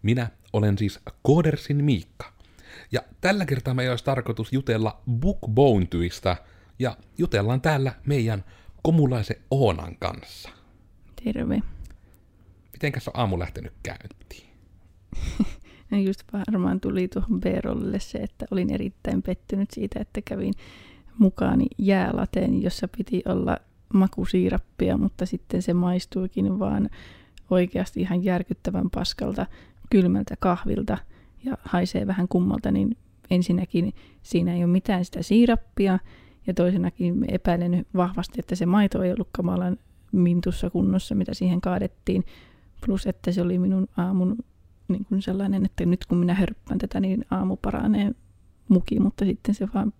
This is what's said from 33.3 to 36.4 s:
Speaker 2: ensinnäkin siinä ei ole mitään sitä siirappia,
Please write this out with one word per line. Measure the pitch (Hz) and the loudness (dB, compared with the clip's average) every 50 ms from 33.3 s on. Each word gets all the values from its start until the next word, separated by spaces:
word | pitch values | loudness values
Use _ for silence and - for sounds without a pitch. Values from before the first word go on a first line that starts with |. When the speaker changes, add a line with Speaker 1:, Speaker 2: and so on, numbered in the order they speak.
Speaker 2:
ensinnäkin | 185 180 180 - 175 180 180 - - 175 180 202 - - - - - - - | 0 0 2 2 0 0 0 -2 -2 -2 -2 -2 -4 -8 -18 -20 -20 -20 -16
siinä | - - 170 170 180 175 | -2 0 0 0 2 0
ei | 175 175 | 0 2
ole | 175 | 4
mitään | 175 190 - - 208 180 180 | 2 2 2 2 0 0 -2
sitä | - - - | -4 -6 -10
siirappia, | 165 - 190 226 240 240 233 226 - - _ - 196 196 185 190 - - - - - - - - | -2 4 6 6 6 6 4 2 0 -6 _ 0 2 2 2 0 0 -6 -20 -20 -20 -20 -20 -10